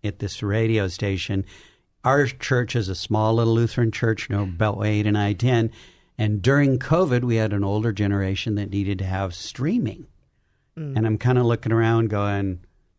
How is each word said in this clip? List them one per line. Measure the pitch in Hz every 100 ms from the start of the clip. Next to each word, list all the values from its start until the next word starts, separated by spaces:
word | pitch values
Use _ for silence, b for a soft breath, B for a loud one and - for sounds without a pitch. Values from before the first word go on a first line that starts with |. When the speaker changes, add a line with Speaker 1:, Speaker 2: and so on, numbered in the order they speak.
Speaker 1:
at | 104 -
this | 101 -
radio | 101 110 113 110 95
station. | - 104 95 - 98 98 B B B B _
Our | 127 139 131
church | - - 123 120
is | 120 95
a |
small | 95 - 107 110
little | 113 113
Lutheran | 113 117 - 113
church, | - 113 110 -
you | 101
know, | 98
Beltway | 85 107 104 104
eight | 107 104
and | 104
I | 101
ten. | 98 123 117 113 B B B B -
And | 107 104
during | 92 139 143 127
covid, | - 165 180 123
we | 123 113
had | 110
an | 104
older | 98 104 117
generation | 101 101 98 95 98 117 101
that | 98
needed | 98 98 95
to |
have | 92 95 95
streaming. | 85 - - 143 240 120 - - _ _ _ _ _ _ -
Speaker 2:
Mm. | 151 127
Speaker 1:
And | 113
I'm | 110
kinda | 123 127
looking | 120 117 110
around | 113 113 113 113
going, | 104 101 101 98 90 - _ _